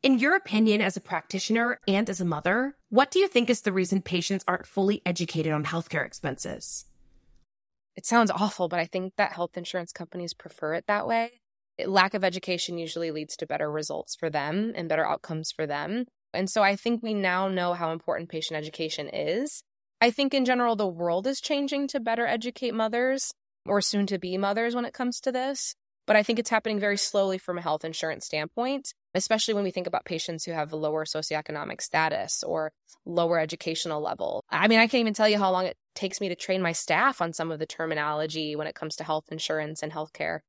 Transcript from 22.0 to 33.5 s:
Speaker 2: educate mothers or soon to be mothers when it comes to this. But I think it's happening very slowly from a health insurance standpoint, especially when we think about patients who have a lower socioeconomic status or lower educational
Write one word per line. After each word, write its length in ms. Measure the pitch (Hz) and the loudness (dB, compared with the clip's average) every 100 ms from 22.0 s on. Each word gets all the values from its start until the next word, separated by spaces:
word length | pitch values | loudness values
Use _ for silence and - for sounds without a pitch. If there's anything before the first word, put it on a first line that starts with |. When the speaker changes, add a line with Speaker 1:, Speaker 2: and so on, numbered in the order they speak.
| 226 226 240 | 0 0 0
Speaker 2:
educate 480 | 226 240 - 240 | 0 -4 -4 -4
mothers 600 | 226 220 240 254 269 - - _ _ - | 0 0 2 0 0 -2 -4 _ _ 0
or 160 | 202 | 2
soon 260 | 190 202 196 | 4 2 2
to 100 | 196 | -2
be 200 | 180 185 | -2 0
mothers 380 | 196 208 233 240 | 0 2 0 0
when 100 | 233 | -4
it 80 | |
comes 260 | - 247 240 | -4 -4 -2
to 120 | 269 | -2
this. 420 | 254 262 269 - - _ _ - | -2 -2 -2 -4 -6 _ _ 4
But 80 | 214 | 4
I 80 | |
think 160 | 214 226 | 4 0
it's 100 | 233 | 2
happening 300 | 226 220 208 | 0 0 0
very 180 | 202 202 | 0 2
slowly 400 | - 208 196 185 | 2 2 2 0
from 200 | - 175 | -4 -4
a 40 | |
health 220 | 165 156 | -2 -2
insurance 420 | 165 160 160 - - | -4 -4 -4 -4 -4
standpoint, 680 | 151 156 - 247 269 - - _ | -4 -4 -4 -2 -2 -6 -12 _
especially 400 | 190 - 220 226 | -2 2 2 2
when 100 | 208 | 2
we 80 | 196 | 0
think 160 | 185 180 | -2 -2
about 180 | - - | -4 -2
patients 400 | 165 - 165 - | -6 -4 -6 -4
who 80 | |
have 180 | 165 151 | -4 -4
a 60 | 156 | -2
lower 280 | 156 156 156 | 0 0 -2
socioeconomic 760 | 156 156 156 - 151 151 - | -4 -2 -4 -4 -6 -6 -6
status 600 | - 160 160 - 95 - | 0 2 2 0 -2 -2
or 280 | - 165 156 _ _ - - | 0 -2 -2 _ _ -16 -2
lower 340 | 170 170 170 | 2 4 2
educational 640 | 156 | 0